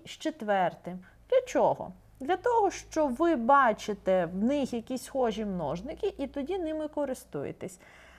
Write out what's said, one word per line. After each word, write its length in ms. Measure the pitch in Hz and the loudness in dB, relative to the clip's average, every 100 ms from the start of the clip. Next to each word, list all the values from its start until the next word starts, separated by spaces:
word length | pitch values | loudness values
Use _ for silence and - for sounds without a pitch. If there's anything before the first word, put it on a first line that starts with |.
| - | -10
з 40 | |
четвертим. 880 | - 320 311 208 196 170 - - 180 - - - | -8 -6 -4 0 2 2 -2 -10 -12 -14 -20 0
Для 100 | 508 | 2
чого? 520 | 508 294 180 139 - - - - | 2 2 4 2 -4 -14 -20 -10
Для 160 | 269 370 | -2 -2
того, 340 | 480 466 403 | 2 2 2
що 360 | - - 320 294 | 0 -4 0 0
ви 300 | 240 339 302 | 2 2 2
бачите 920 | 226 277 254 208 - 202 - 185 170 | 4 6 6 2 -4 -4 2 2 2
в 180 | 185 | 0
них 280 | 226 294 262 | 0 2 0
якісь 320 | 240 220 254 | -4 -6 -8
схожі 400 | - 269 240 202 | -6 -2 0 0
множники 720 | 208 180 147 170 240 320 392 - | -4 -4 -4 -4 -6 -6 -4 -4
і 80 | 269 | -6
тоді 320 | 285 277 381 | -6 -4 -4
ними 300 | 320 311 302 | -4 -4 -4
користуєтесь. 920 | 302 277 254 - 147 135 - 185 - - - - | -4 -4 -4 -8 -8 -6 -8 -12 -12 -20 -20 -20